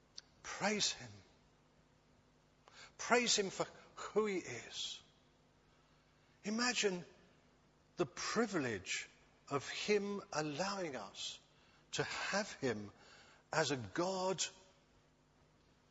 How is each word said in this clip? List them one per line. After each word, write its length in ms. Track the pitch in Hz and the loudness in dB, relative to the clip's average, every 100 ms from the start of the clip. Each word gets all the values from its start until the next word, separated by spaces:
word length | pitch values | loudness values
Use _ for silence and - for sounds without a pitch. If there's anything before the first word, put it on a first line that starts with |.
| _ - - - | _ -20 -20 -16
"Praise 500 | - - 190 214 - | -10 -2 0 2 2
him. 200 | - 120 104 - - _ _ _ _ - _ _ - - _ _ _ - - - - | 0 -8 -16 -20 -20 _ _ _ _ -20 _ _ -20 -20 _ _ _ -20 -20 -16 -8
Praise 400 | - 240 233 - | 4 6 6 4
him 140 | 190 | 2
for 160 | - 165 - - - | 0 -4 -6 -16 -10
who 280 | - 208 | -2 2
he 140 | 214 185 | 2 0
is." 640 | - 117 - - - - - - - _ _ _ _ - _ - _ _ - - | -4 -8 -8 -6 -6 -8 -14 -20 -20 _ _ _ _ -20 _ -20 _ _ -20 -12
Imagine 600 | 202 220 247 - 208 180 160 - - - - - - _ _ - | -4 0 2 4 2 2 -6 -18 -20 -20 -20 -20 -20 _ _ -2
the 80 | - | -2
privilege 1000 | - - 208 233 185 127 101 - - - - - - - | -2 -2 2 2 2 2 0 -2 -4 -6 -12 -20 -20 -2
of 180 | 139 - | -2 -2
him 540 | - - 208 202 202 - | -2 2 2 2 -6 -4
allowing 640 | 151 156 143 196 202 170 123 | -2 0 0 -2 -2 -4 -4
us 420 | 98 - - - - _ - - - | -8 -8 -8 -10 -16 _ -20 -20 -6
to 120 | - | -2
have 460 | 139 - - 196 214 | -2 -2 0 0 0
him 360 | - 131 104 104 - - - - - _ | 0 0 0 -4 -12 -20 -20 -20 -20 _
as 180 | 151 143 | 2 2
a 60 | 139 | 0
God 680 | 104 160 180 190 185 175 - - - - _ _ _ _ _ _ - _ _ _ _ | -2 0 0 2 0 0 -2 -6 -20 -20 _ _ _ _ _ _ -20 _ _ _ _